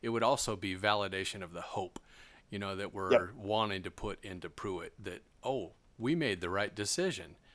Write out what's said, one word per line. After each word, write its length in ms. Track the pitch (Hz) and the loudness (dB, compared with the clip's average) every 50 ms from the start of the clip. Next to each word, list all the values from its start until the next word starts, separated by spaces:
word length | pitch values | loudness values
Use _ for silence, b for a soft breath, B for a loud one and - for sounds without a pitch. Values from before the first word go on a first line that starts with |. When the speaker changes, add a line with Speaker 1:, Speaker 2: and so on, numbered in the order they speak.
Speaker 1:
It 80 | - 117 | -4 -2
would 140 | 117 117 113 | 2 4 6
also 320 | 117 139 135 - - 107 | 6 6 4 2 0 -2
be 200 | 95 98 101 92 | -2 -2 -2 -2
validation 680 | 92 98 104 104 104 101 95 92 95 95 - - 101 92 | 2 4 4 4 4 2 0 0 -2 -2 -2 -4 -6 -8
of 100 | 85 87 | -8 -8
the 80 | 87 | -10
hope, 380 | 82 - - 107 92 87 - - b b b b b b b b b _ | -10 -6 -4 -4 -4 -4 -8 -12 b b b b b b b b b _
you 80 | - 101 | -6 -4
know, 180 | 101 98 98 | -2 -2 -2
that 160 | 95 101 92 | -2 -4 -4
we're 200 | - 101 95 92 | -4 -2 4 6
Speaker 2:
Yep. 240 | - - 92 90 113 | 6 6 6 4 -2
Speaker 1:
wanting 480 | 135 104 98 107 110 110 104 98 95 90 | -6 -2 2 4 4 4 4 2 -2 -4
to 80 | 92 | -6
put 320 | - - - 107 95 - - | -8 -6 -6 -6 -6 -6 -8
into 240 | 104 95 90 - 85 | -10 -10 -8 -8 -10
Pruitt, 440 | - - - 104 92 85 85 87 - - - | -8 -6 -4 -4 -4 -4 -6 -8 -12 -10 -10
that, 180 | 95 90 - - _ _ - - | -10 -10 -10 -12 _ _ -8 -4
"Oh, 300 | 123 135 135 - - - - _ - - - | -2 -2 -2 -4 -6 -10 -16 _ -20 -10 -4
we 160 | 110 123 160 | 0 0 2
made 260 | 170 156 123 101 90 | 2 2 2 0 0
the 80 | 87 87 | 0 0
right 240 | 90 98 104 104 - | 0 0 0 0 -2
decision, 640 | 104 104 101 - - 180 190 151 95 82 76 - - b b b | -4 -2 0 0 2 2 0 0 -2 -8 -12 -16 -20 b b b